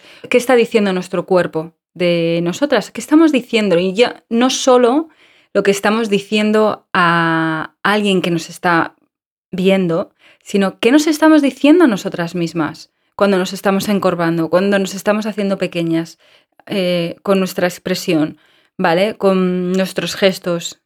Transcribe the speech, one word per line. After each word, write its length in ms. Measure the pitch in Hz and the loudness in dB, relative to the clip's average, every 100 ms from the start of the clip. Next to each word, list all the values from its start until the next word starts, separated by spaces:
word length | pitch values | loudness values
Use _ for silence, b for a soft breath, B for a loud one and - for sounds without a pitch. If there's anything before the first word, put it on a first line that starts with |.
| B B B | B B B
¿qué 80 | 247 | 0
está 180 | 240 247 | 2 2
diciendo 380 | 226 226 202 | 2 0 0
nuestro 320 | 185 180 185 170 | -2 -4 -6 0
cuerpo 480 | 180 170 160 165 _ _ | 0 0 -4 -10 _ _
de 460 | - 175 170 165 170 | -4 0 0 0 -2
nosotras? 480 | 170 185 285 240 - | -2 -2 0 0 -2
¿Qué 100 | - | -10
estamos 320 | - 311 320 | 0 4 4
diciendo? 440 | 269 - 226 208 170 | 2 0 -2 2 0
Y 160 | 185 | 0
ya 300 | 190 240 - - | 0 0 -2 -4
no 200 | 233 247 | 0 0
solo 600 | - - 247 240 277 320 b b b b | 0 2 4 4 2 -2 b b b b
lo 100 | 202 | -2
que 80 | 196 | 0
estamos 380 | 196 208 220 226 | 0 0 -2 0
diciendo 800 | 202 196 214 214 214 214 - _ | -2 -2 -2 0 2 0 -2 _
a 840 | 190 175 170 165 165 160 160 - _ | -2 2 2 0 0 -2 -4 -8 _
alguien 380 | - 214 208 185 | -2 0 0 0
que 100 | 175 | 0
nos 180 | 170 - | -4 -6
está 460 | 170 180 170 - _ _ _ _ _ _ | -6 0 0 -2 _ _ _ _ _ _
viendo, 600 | 180 190 190 180 165 - _ b b | -2 0 2 0 -2 -6 _ b b
sino 380 | - 202 190 - | -6 -2 -2 0
qué 120 | 226 | 2
nos 140 | 294 302 | 2 2
estamos 360 | 302 311 311 | 2 4 4
diciendo 420 | 277 247 277 339 | 2 2 4 6
a 40 | 311 | 4
nosotras 460 | 196 190 - 170 | 2 -4 -6 -6
mismas 580 | 180 165 165 156 160 - _ _ - | -4 -4 -4 -6 -8 -20 _ _ -2
cuando 220 | 202 190 | 0 0
nos 160 | 185 | -2
estamos 340 | 190 208 196 208 | -4 -2 -2 0
encorvando, 600 | 202 185 170 165 165 165 | 0 0 0 -2 -2 0
cuando 300 | 175 196 202 | 0 2 0
nos 160 | 190 196 | -2 -4
estamos 320 | 214 214 220 | -4 -2 -4
haciendo 320 | 208 196 190 | -4 -4 -4
pequeñas, 580 | 180 175 165 165 165 - b b b _ - | -4 -4 -2 -2 -4 -12 b b b _ -8
eh, 520 | 208 180 180 170 - | -4 -2 -2 -4 -6
con 160 | - 196 | -2 0
nuestra 300 | 185 - 180 | 0 -2 -4
expresión, 720 | - - 180 - 160 156 - b b b - | -4 -6 -4 -2 0 -2 -6 b b b -4
¿vale? 380 | 185 170 208 - | 0 2 0 0
Con 580 | 196 185 185 180 180 | 0 2 0 -2 -2
nuestros 420 | 185 185 - 170 - | -2 -2 -4 -8 0
gestos 640 | 196 185 - 170 170 - | 0 0 -4 -6 -8 -16